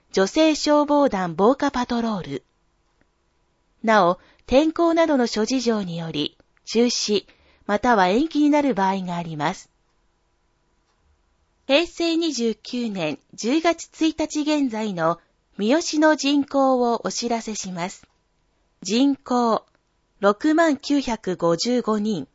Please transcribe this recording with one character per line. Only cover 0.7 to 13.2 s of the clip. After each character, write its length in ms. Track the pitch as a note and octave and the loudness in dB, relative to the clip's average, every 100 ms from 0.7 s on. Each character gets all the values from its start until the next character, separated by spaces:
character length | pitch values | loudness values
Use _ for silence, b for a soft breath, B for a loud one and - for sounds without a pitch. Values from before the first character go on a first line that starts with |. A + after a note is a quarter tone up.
| D4 D4 | 2 4
防 240 | D4 C#4 | 2 2
団 240 | G3+ F3+ E3 | 0 -4 2
防 200 | G3+ C4+ | 2 2
火 160 | C#4+ | 0
パ 140 | B3+ B3 | -2 -4
ト 160 | A#3+ | -4
ロ 160 | A3+ G3+ | -4 -6
ー 60 | |
ル。 200 | C#3+ C#3 _ _ _ _ _ _ _ _ _ _ _ _ _ _ | -8 -10 _ _ _ _ _ _ _ _ _ _ _ _ _ _
な 220 | A3 G#3+ F3 | 2 4 4
お、 140 | F3+ b b - | 0 b b 0
天 260 | B3+ D#4+ | 2 2
候 220 | D#4 E4+ | 2 2
な 140 | E4 E4 | 2 2
ど 100 | C#4+ | 2
の 100 | A#3 | 0
諸 180 | G#3+ A3 | -2 -2
事 160 | C4 | -2
情 200 | A#3 G#3+ | 0 -2
に 160 | F#3+ E3 | -4 -8
よ 140 | E3 | -8
り、 260 | D3 D3 _ _ _ - | -6 -6 _ _ _ -4
中 200 | G#3+ A#3+ | 0 2
止、 400 | - - G3+ - b b b - | 0 -2 -2 -4 b b b -4
ま 140 | G#3 | -2
た 160 | B3 A3+ | 2 4
は 120 | F#3 | 4
延 200 | G#3+ D#4+ | 2 0
期 120 | D4 | 2
に 100 | D4 | 2
な 120 | D4 | 4
る 120 | C#4+ | 2
場 160 | G3 F#3+ | 0 0
合 120 | G3 | -2
が 140 | F3+ F3 | -4 -6
あ 80 | |
り 140 | E3+ D#3 | -8 -4
ま 160 | D3 | -4
す。 160 | G3 - _ _ _ _ _ _ _ _ _ _ _ _ _ _ _ _ _ _ _ - | -6 -12 _ _ _ _ _ _ _ _ _ _ _ _ _ _ _ _ _ _ _ 0
平 180 | C#4 E4+ | 0 0
成 320 | - E4+ E4 | -4 -2 -2
二 160 | E4+ | -2
十 220 | B3 A#3 G#3+ | -2 -4 -4
九 340 | - B3 A#3 | -8 -8 -6
年 300 | F#3+ D#3 - | -6 -6 -8